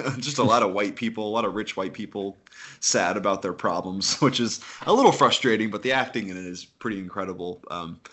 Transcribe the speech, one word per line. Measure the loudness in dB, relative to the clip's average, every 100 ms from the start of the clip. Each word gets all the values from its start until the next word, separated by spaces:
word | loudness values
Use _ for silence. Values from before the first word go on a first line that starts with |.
<laughs> | -4 -4
Just | -4 2
a |
lot | 4 6
of | 4
white | 2 -2 -2
people, | -4 -4 -2
a |
lot | 0
of | -2 -2
rich | -6 -4
white | -6
people | -6 -8 -6 -6 -8 _ -20 -20 -4
sad | 0 2 2 2
about | 0 0
their | -2
problems, | -2 -2 -2 -4 -4 -2 2
<laughs> |
which | 2 2
is | -2 -4 -12 -8 4
a |
little | 6 8
frustrating, | 8 4 4 2 2 0
but | -2
the | 0
acting | 0 0 -4 -6
in | -8
it | -10
is | -12
pretty | -14 _ -6 -6
incredible. | -6 -6 -6 -6 -8 -10 -10
Um, | -10 -8 -12 -18